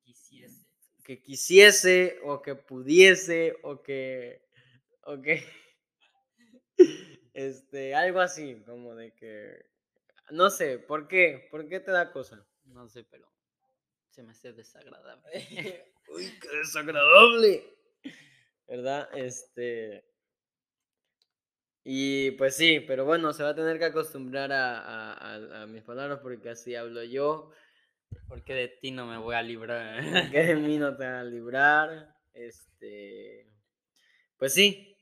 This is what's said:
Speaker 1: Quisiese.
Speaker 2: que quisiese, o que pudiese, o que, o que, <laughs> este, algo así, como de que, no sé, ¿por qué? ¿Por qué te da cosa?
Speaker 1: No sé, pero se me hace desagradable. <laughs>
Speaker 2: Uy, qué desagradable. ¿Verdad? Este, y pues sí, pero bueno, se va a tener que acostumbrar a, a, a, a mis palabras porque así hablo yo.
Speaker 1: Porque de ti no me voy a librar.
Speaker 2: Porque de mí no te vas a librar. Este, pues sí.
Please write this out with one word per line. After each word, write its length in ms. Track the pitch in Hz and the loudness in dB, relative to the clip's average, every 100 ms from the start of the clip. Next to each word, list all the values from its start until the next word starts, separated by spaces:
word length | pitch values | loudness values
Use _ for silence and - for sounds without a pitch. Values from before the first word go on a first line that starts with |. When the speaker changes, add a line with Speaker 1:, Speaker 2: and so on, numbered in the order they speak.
Speaker 1:
Quisiese. 640 | _ 120 - 135 - 127 _ _ _ _ | _ -20 -20 -20 -20 -20 _ _ _ _
Speaker 2:
que 180 | - 127 | -18 -18
quisiese, 960 | - 135 - 180 208 196 185 180 180 - | -14 -8 6 12 12 10 6 6 4 -2
o 180 | 143 143 | -10 -8
que 140 | - 139 | -8 -12
pudiese, 1000 | - 131 131 160 190 180 170 165 165 - | -14 -16 2 8 10 8 2 -2 -2 -4
o 180 | 147 139 | -12 -14
que, 640 | - 135 131 127 120 123 _ _ _ 123 _ _ | -10 -10 -8 -10 -12 -18 _ _ _ _ _ _
o 180 | - 143 | -16 -12
que, 220 | 135 156 - - _ _ _ _ _ _ _ _ 233 - _ _ | -4 -4 -4 -20 _ _ _ _ _ _ _ _ _ -20 _ _
<laughs> 540 | 359 - - - _ | 4 4 -18 -20 _
este, 640 | - 135 131 _ 139 135 143 | -12 -12 -12 _ -12 -6 -2
algo 240 | 180 185 | 0 0
así, 400 | 180 175 151 117 107 | -2 -4 -14 -16 -20
como 300 | 120 120 113 | -20 -20 -20
de 180 | 113 _ | -20 _
que, 500 | 113 107 104 87 _ _ _ _ _ _ _ | -20 -20 -20 -20 _ _ _ _ _ _ _
no 200 | 151 190 | 0 0
sé, 280 | 185 160 123 | 2 -6 -6
¿por 280 | - 151 147 | -8 -10 -4
qué? 400 | 185 175 135 - | 2 2 0 -16
¿Por 160 | 151 151 | -16 -12
qué 120 | 185 | -14
te 120 | 185 | -4
da 200 | 185 170 | -2 -2
cosa? 340 | 143 123 107 98 _ 135 | -6 -16 -18 _ _ _
Speaker 1:
No 220 | 123 120 | -20 -20
sé, 140 | 117 113 | -20 -20
pero 260 | 135 _ _ _ _ _ _ _ _ _ | _ _ _ _ _ _ _ _ _ _
se 140 | _ | _
me 80 | 117 | -20
hace 200 | 113 127 | _ -20
desagradable. 720 | 113 110 _ - - 131 123 151 | -20 -20 _ -20 -20 -20 -20 -18
<laughs> 600 | 160 - 185 190 180 - _ _ | -18 -16 -16 -16 -16 -20 _ _
Speaker 2:
Uy, 280 | 156 185 - | -16 -16 -16
qué 160 | 127 147 | -12 -10
desagradable. 1080 | 156 151 151 147 143 175 233 233 220 180 - _ _ _ 277 - - _ _ _ _ | -8 -8 -6 0 8 10 10 8 2 2 -6 _ _ _ -20 -20 -20 _ _ _ _
¿Verdad? 420 | 123 127 139 143 | -10 -6 -6 -8
Este, 920 | 143 127 123 - - 120 117 110 101 _ _ _ _ _ _ _ _ _ _ _ _ _ _ _ _ _ _ | -10 -10 -12 -18 -10 -8 -8 -10 -14 _ _ _ _ _ _ _ _ _ _ _ _ _ _ _ _ _ _
y 480 | - 135 139 139 135 | -10 -6 -4 -2 -2
pues 240 | 131 135 135 | 0 -2 2
sí, 260 | 165 151 | 2 2
pero 240 | - 131 135 | 0 -6 0
bueno, 260 | 165 160 | 0 -2
se 100 | 147 | -4
va 60 | 147 | -6
a 60 | 151 | -4
tener 240 | 160 160 | -4 -2
que 60 | 165 | -4
acostumbrar 680 | 156 156 143 127 131 139 | -2 -6 -10 -12 -8 -6
a, 280 | 139 127 117 | -4 -4 -6
a, 340 | - 113 110 | -12 -14 -14
a, 500 | - 104 107 104 90 | -16 -16 -16 -16 -18
a 40 | 107 | -18
mis 160 | 110 | -20
palabras 360 | 113 120 139 143 | -16 -12 -10 -10
porque 280 | 131 120 113 | -12 -14 -14
así 260 | 117 - 120 | -16 -12 -12
hablo 280 | 117 117 | -12 -14
yo. 480 | 117 127 143 156 156 _ _ _ _ _ _ - - | -10 -4 -2 -4 -8 _ _ _ _ _ _ -20 -18
Speaker 1:
Porque 240 | 127 - | -20 -10
de 140 | 131 123 | -8 -8
ti 220 | - 131 | -8 -14
no 140 | 131 123 | -12 -12
me 120 | 113 | -12
voy 180 | 113 117 | -6 -6
a 60 | |
librar. 600 | 117 117 113 117 110 110 | -6 -10 -10 -10 -8 -10
Speaker 2:
Porque 400 | 151 175 165 139 | -4 -4 0 0
de 120 | 165 156 | 2 0
mí 220 | 151 151 | 0 -2
no 180 | 143 131 | -4 -6
te 80 | 131 | -10
vas 160 | 127 | -10
a 20 | |
librar. 920 | 123 120 117 127 143 151 156 160 151 _ _ | -10 -12 -8 2 4 4 0 -6 -18 _ _
Este, 1160 | - 117 117 _ _ 107 104 101 101 104 107 110 107 _ _ _ _ _ _ _ _ | -20 -20 -20 _ _ -20 -18 -18 -18 -20 -20 _ _ _ _ _ _ _ _ _ _
pues 160 | 135 | -2
sí. 440 | 147 202 196 - _ | 4 4 4 -14 _